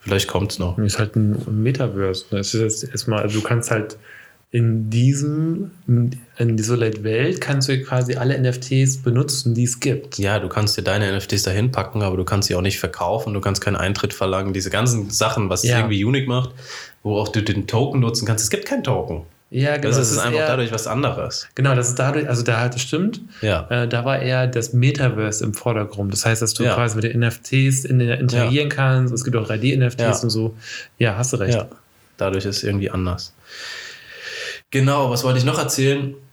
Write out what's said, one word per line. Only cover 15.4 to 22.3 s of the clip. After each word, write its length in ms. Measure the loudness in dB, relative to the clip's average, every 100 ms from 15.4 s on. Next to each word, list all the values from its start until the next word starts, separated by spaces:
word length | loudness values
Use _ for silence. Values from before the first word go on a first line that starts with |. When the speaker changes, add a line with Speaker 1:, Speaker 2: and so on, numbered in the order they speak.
| 0
Speaker 1:
was 120 | 0
es 80 | 0
Speaker 2:
Ja. 80 | 2
Speaker 1:
irgendwie 260 | 2 0
unique 220 | 2 0 0
macht, 240 | -2 -2 -8 -16 -16 -16 -10
wo 140 | -4 -2
auch 80 | 0
du 140 | -2
den 240 | 0 -2 0
Token 320 | 0 0 2
nutzen 260 | 0 0 -2
kannst. 160 | -2
Es 80 | 0
gibt 140 | -2
keinen 180 | -2 -4
Token. 400 | -2 -2 -2 -8 -10 _ _
Speaker 2:
Ja, 240 | -2 0 0
genau, 100 | 2
Speaker 1:
Also 120 | 2
es 80 | 2
Speaker 2:
das 20 |
Speaker 1:
ist 60 | 0
Speaker 2:
ist 60 |
Speaker 1:
einfach 160 | 0 0
Speaker 2:
eher 60 | 0
Speaker 1:
dadurch 240 | 0 0
was 140 | -2 -4
anderes. 580 | -2 -2 -2 -6 -8 -10
Speaker 2:
Genau, 220 | -2 2 2
das 120 | 2
ist 80 | 0
dadurch, 280 | 0 0
also 140 | 0